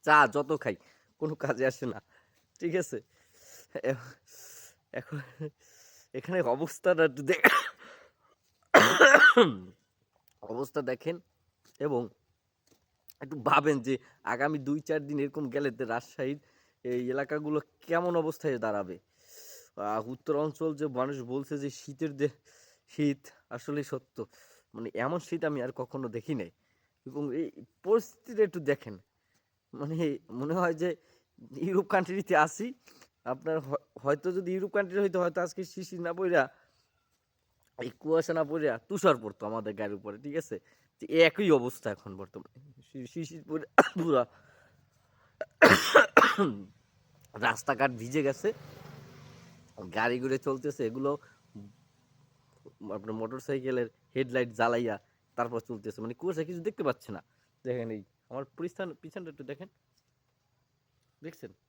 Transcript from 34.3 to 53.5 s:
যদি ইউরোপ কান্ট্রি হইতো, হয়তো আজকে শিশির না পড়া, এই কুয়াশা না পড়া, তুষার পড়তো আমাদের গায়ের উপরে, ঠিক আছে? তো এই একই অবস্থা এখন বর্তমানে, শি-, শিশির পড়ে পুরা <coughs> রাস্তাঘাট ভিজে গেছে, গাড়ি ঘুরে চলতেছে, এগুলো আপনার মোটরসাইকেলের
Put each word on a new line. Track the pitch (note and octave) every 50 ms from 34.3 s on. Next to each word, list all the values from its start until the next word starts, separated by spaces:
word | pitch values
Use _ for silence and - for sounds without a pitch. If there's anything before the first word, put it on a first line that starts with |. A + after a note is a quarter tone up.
| F3+
যদি | F#3 F#3 F3 F#3
ইউরোপ | F#3+ F#3 G3 -
কান্ট্রি | G#3 G3+ F3 F3+ G3+ G3+
হইতো, | G3 F3 F#3 F3
হয়তো | F3 D3+ F#3 F3
আজকে | E3+ - - F#3 -
শিশির | - F#3+ F#3 - F#3 E3+ E3+
না | E3+ E3+ F3+
পড়া, | F#3+ F3+ F3 D3+ C3 - _ _ _ _ _ _ _ _ _ _ _ _ _ _ _ _ _ _ _ _ _ _ _ _ _ - B2
এই | B2 - _
কুয়াশা | - D#3 D#3+ E3 D#3+ - E3 E3
না | D#3 C#3+
পড়া, | D#3 E3 D3+ C#3+ A#2+ A#2 _ _
তুষার | G3 G3 - F#3 C#3+ B2
পড়তো | A2+ G#2+ G2 _ G#2+ G#2
আমাদের | A2 A2+ G#2 G#2+ G2+ G2+
গায়ের | G#2+ G2+ G#2 F#2+
উপরে, | G2+ G#2 G2+ A2 C3+
ঠিক | D3 C#3+ E3
আছে? | D#3+ - A2 F2+ _ _ _ _ _ _ _ _
তো | - - D3
এই | E3 E3 D#3+
একই | - - G#3 F3+ D#3 C3
অবস্থা | A#2+ B2 - - - A2+ G2+
এখন | - - G#2 F#2+ F#2+
বর্তমানে, | G2 F#2 - G#2 - - _ B2+ C#3 D3 C3 C#3 - _
শি-, | - C3+ B2 A#2+
শিশির | - E3+ D#3+ C#3+ D#3+ D#3+ D3 -
পড়ে | D3+ D#3+ D3+ _ _ - - - - F#3
পুরা | E3 E3+ C#3+ B2+ A#2+ - - - _ _ _ _ _ _ _ _ _ _ _ _ _ _ _ _ _ _ _ _ - _ _ _
<coughs> | - - - - - - - C#5+ - - - - - - - - G3 D#3+ - G3+ F#3+ F#3+ - _ _ _ _ _ _ _ _ _ - _ - A2 A2
রাস্তাঘাট | A#2 A2+ - - - C3+ A2+ C#3 C3+ B2 A2
ভিজে | A2+ A#2+ C3+ D#3 C#3
গেছে, | C#3 C3+ - - A3 - - - - - - - - - - - - - - - - - - - - - - - - _ - G2 F2+ E2+
গাড়ি | G#2+ A2+ A#2+ B2 B2
ঘুরে | B2+ C3+ C3 C3 -
চলতেছে, | C#3+ C3+ C3+ B2+ D3 C#3 - B2+ A2
এগুলো | A#2 C3 C3+ C#3 D3 D3 - - _ _ _ _ _ G#2+ G2+ G2+ - _ _ _ _ _ _ _ _ _ _ _ _ _ _ _ _ _ _ - _ _ G#2+ G2+ G2
আপনার | G2+ G2+ A2 A2 A2
মোটরসাইকেলের | A2 A2 B2+ C3 - -